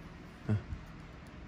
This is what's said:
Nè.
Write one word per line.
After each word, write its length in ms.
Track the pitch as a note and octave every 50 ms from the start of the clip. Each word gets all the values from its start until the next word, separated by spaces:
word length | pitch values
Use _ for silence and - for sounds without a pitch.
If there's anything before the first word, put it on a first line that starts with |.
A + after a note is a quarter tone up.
| - - - - - - - - - -
Nè. 80 | G#2+ G2 - - - - - - - - - - - - - - - - -